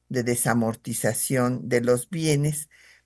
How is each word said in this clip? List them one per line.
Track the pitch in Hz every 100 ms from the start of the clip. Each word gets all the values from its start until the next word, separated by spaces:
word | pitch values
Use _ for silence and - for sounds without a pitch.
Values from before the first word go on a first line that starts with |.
| -
de | 127
desamortización | 120 120 120 117 113 113 - 117 107 110 - 131 123 127 -
de | 123
los | 120 123 -
bienes. | 165 160 143 147 147 - - - -